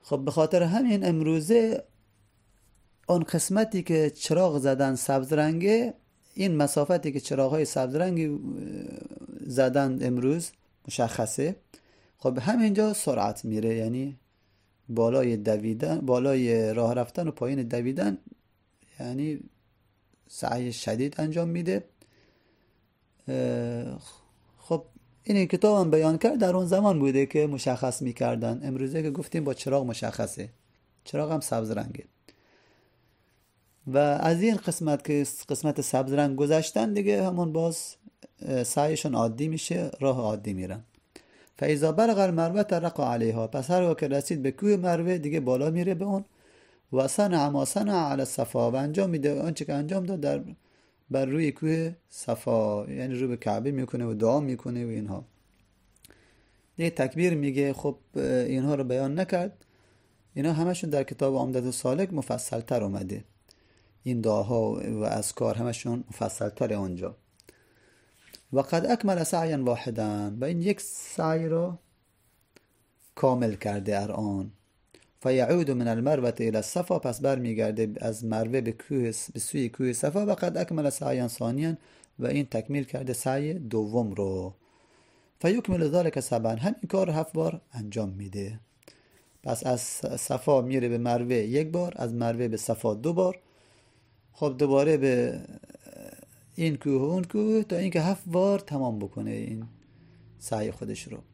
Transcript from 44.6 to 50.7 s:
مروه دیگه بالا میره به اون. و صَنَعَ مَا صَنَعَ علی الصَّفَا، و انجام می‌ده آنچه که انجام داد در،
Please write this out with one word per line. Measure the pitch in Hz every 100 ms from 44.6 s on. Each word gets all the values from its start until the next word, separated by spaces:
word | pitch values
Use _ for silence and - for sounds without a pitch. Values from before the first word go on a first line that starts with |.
| 202 202
مروه | 180 170 170 180
دیگه | 147 160
بالا | 127 127 151
میره | 165 175
به | 170
اون. | 196 196 196 _ _ _ _ _ _
و | 127 135
صَنَعَ | - 208 170 143
مَا | 143
صَنَعَ | 139 202 208 190 151
علی | 139
الصَّفَا، | 135 - 120 127 117
و | 127
انجام | 143 160 190
می‌ده | 165 143 147
آنچه | 165 156
که | 151
انجام | 143 147 190 180
داد | 190
در، | 139 143 - - _